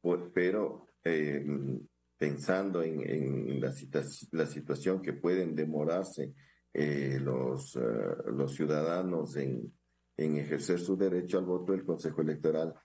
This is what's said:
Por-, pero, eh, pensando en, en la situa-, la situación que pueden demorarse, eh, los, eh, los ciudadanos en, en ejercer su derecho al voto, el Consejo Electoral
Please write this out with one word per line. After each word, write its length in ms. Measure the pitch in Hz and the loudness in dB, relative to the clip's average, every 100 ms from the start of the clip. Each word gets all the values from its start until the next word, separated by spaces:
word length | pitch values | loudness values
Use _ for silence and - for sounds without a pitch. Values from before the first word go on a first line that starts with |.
Por-, 320 | 87 87 - | 4 2 2
pero, 540 | - 90 101 104 - - _ | 2 4 4 0 -4 -14 _
eh, 420 | - 82 76 71 71 71 69 65 - _ _ _ | 0 2 2 0 0 -2 -2 -4 -6 _ _ _
pensando 680 | 76 71 71 95 98 87 | -2 -2 0 0 2 0
en, 260 | 80 78 - | 0 -2 -2
en 520 | 78 67 67 57 69 | 0 0 0 -2 -2
la 100 | 65 | -2
situa-, 580 | - - 73 69 - - | -4 -4 -4 -4 -8 -8
la 140 | 82 76 | -2 -2
situación 540 | 73 71 71 90 95 | -2 -4 -2 0 0
que 120 | 92 | -2
pueden 420 | 71 85 92 87 | -2 2 2 2
demorarse, 800 | 76 76 78 76 85 95 - 71 - - _ _ | 0 -2 0 0 0 -2 -4 -6 -8 -20 _ _
eh, 480 | - 73 71 69 67 | -2 0 2 0 0
los, 540 | 67 64 64 67 - 64 | 0 0 0 -2 -4 -2
eh, 40 | 60 57 50 50 53 | 0 0 -2 -2 -2
los 280 | 65 69 | 0 0
ciudadanos 800 | 69 76 76 78 87 92 85 76 71 | 0 2 2 2 0 0 -2 -2 -2
en, 360 | 67 62 58 - _ _ _ - | -2 -2 -6 -12 _ _ _ -2
en 200 | 78 76 | 0 2
ejercer 420 | 71 76 78 87 | 0 0 2 2
su 160 | 87 95 | 2 2
derecho 420 | 98 90 90 98 | 4 2 0 0
al 60 | |
voto, 280 | 90 90 90 | 2 -2 0
el 120 | 95 | -2
Consejo 380 | - 80 80 76 | 0 -2 -2 0
Electoral 520 | 78 78 80 78 80 80 | 0 2 2 2 0 -4